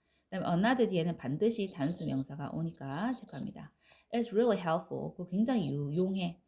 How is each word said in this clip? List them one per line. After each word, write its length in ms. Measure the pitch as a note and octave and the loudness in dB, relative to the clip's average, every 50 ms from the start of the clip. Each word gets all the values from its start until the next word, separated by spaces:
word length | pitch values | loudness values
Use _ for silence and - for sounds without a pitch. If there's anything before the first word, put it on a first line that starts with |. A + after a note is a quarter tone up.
| _ _ _ _ _ _ | _ _ _ _ _ _
그다음에 160 | F#3+ F#3+ - - | -6 -4 0 2
another 420 | F3 E3+ G3+ A#3 C4 B3 A#3 F#3+ | 4 4 4 4 4 4 4 4
뒤에는 260 | F#3+ E3+ D#3+ F3 E3 | 4 2 2 0 -2
반드시 520 | - - B2 C#3+ E3 G#3 A#3 A3+ A3+ G3 F#3+ | -2 -4 -4 0 2 2 2 2 0 -2 -4
단수 340 | - - C3+ D#3 F3 - E3 | -2 -2 -2 0 0 -2 -2
명사가 440 | D3 C3+ C3 C3+ - C#3+ D#3 C#3+ - | -2 -2 -2 -2 -4 -6 -8 -6 -6
오니까 600 | - D#3+ E3 E3 E3 - C#3 C#3 C3+ D#3+ G#3 B3 | -4 -4 -4 -4 -4 -6 -8 -6 -4 -2 -2 -2
체크합니다. 580 | B3+ B3 - - - C#3+ - - - D#3 D#3 - _ _ _ _ _ _ _ _ | -4 -4 -8 -12 -10 -8 -8 -8 -10 -12 -14 -16 _ _ _ _ _ _ _ _
"It's 200 | - A#3+ A#3 A#3 | -4 -2 -2 0
really 280 | F#3+ G#3+ A#3+ A#3+ G3+ F3+ | 2 4 4 4 4 2
helpful." 520 | F3 E3 D#3+ F3 - - C#3 C3 C#3+ D#3 | 2 0 0 0 0 -4 -6 -6 -6 -6
그거 160 | - - F3 - | -8 -10 -6 -2
굉장히 420 | F3+ G3+ A3+ B3+ C4 A3+ E3 C3+ | 0 2 2 4 2 2 2 0
유용해. 680 | C#3 C#3+ C#3+ C#3+ D3 F3 F#3 F#3+ F#3+ F#3+ F3+ E3+ E3+ - _ | 0 -2 -2 0 0 0 2 2 0 0 -2 -4 -4 -8 _